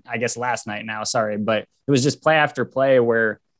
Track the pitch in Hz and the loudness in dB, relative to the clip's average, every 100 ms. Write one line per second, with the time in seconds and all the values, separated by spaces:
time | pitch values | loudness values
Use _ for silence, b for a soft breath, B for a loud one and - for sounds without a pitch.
0 | - 117 117 117 123 117 - 104 110 110 | -10 -6 -4 -4 -4 -4 -6 -10 -8 -8
1 | 110 127 107 104 107 110 - _ - 139 | -4 -2 -2 -2 -2 -2 -4 _ 0 2
2 | 139 - 156 156 147 - 113 131 135 131 | 2 0 0 2 2 -2 -6 0 4 4
3 | 117 113 110 104 _ | 4 2 0 -2 _